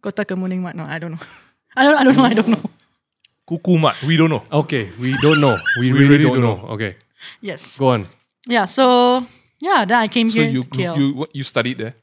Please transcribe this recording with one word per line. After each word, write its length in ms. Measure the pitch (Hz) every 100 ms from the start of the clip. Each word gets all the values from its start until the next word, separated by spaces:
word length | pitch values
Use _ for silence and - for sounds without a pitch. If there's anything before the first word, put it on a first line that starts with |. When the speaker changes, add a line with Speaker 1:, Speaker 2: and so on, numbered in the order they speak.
Speaker 1:
Kota 180 | 208 196 202
Kemuning 320 | 185 185 185
Mart. 160 | 180 170
No, 80 |
I 140 | 151 156
don't 120 | 170 160
know. 80 | - - _
<laughs> 280 | _ _ -
I 60 |
don't, 140 | 285 302
I 80 |
don't 120 | 262 262
know. 80 | 254
I 60 |
don't 140 | 202 220
know. 140 | 233 - _ _ _ _ _ _ _ _
Speaker 2:
Kuku 320 | 165 - 175
Mart. 160 | 156 -
We 140 | 139 165
don't 80 | 160
know. 140 | 143 -
Speaker 3:
Okay, 400 | 147 151 139 98 92
we 160 | 127 131
don't 240 | 143 156
know. 160 | 143 107 - 120
We 100 | 127
Speaker 2:
We 80 | 139
Speaker 3:
really 100 | 139 143
Speaker 2:
really 40 | 151
Speaker 3:
don't 80 | 127
Speaker 2:
don't 60 |
Speaker 3:
know. 120 | 120 95 98
Speaker 2:
know. 60 | 107
Speaker 3:
Okay. 200 | 107 90 _ _ - -
Speaker 1:
Yes. 380 | 202 139 - -
Speaker 3:
Go 80 | 135 120
on. 100 | 95 _ _ _ -
Speaker 1:
Yeah, 200 | 233 196
so, 580 | - 254 247 247 254 247 _ _ _
yeah, 220 | 330 359 196
then 80 | 233
I 100 | 220
came 160 | 247 226
Speaker 2:
So 120 | 220
Speaker 1:
here 60 | 151
Speaker 2:
you, 120 | 131
Speaker 1:
to 60 | 127
K 160 | 131
L. 120 | 180 160
Speaker 2:
you, 140 | 139 135
what, 100 | 156
you 80 | 139
studied 360 | 135 - 120 127
there? 160 | 113 -